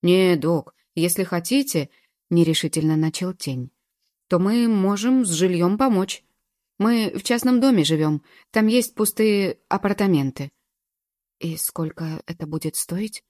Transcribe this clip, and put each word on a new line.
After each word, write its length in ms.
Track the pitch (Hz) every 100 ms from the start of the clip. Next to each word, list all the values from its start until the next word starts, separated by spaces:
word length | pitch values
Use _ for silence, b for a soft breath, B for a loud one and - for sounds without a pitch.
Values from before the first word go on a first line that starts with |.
«Не, 320 | 175 185 185 170
док, 400 | 156 170 - _ _
если 300 | - 170 170
хотите», — 640 | 185 175 170 269 277 165 139 _ _ _ _
нерешительно 680 | 170 160 160 185 165 156 156
начал 380 | 156 - 185
Тень, 380 | 185 - 127 123 _ _ _ _ _ _
«то 100 | 175
мы 300 | 190 233 233
можем 580 | 214 190 202 226 262 220
с 60 |
жильём 480 | 160 185 175 175 214
помочь. 440 | 262 202 185 - _ _ _ _ _ _
Мы 340 | 208 233 214 -
в 80 |
частном 360 | - 240 254 247
доме 240 | 269 226
живём, 400 | 151 160 156 151 b b b
там 160 | 220 214
есть 260 | 247 240
пустые 640 | - 214 - 220 202 190 - _
апартаменты». 840 | 196 202 202 196 165 135 - 139 _ _ _ _ _ _ _ _ _
«И 180 | 165 160
сколько 640 | - - 160 - 160 160 -
это 200 | 170 156
будет 280 | 156 160 -
стоить?» 480 | - 175 214 -